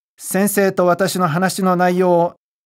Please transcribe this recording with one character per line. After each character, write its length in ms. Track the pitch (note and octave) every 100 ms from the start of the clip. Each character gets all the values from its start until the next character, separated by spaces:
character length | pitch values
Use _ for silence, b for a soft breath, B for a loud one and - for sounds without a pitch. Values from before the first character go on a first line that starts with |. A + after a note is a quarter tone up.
| _ -
先 320 | - F#3+ G3+
生 220 | G3+ G3
と 140 | F#3+ F3+
私 300 | F3 F#3+ F#3
の 100 | F3+
話 360 | D#3 F#3+ -
の 120 | F#3+ F3+
内 220 | F3+ F3+
容 140 | F#3 E3+
を 160 | E3+ - _ _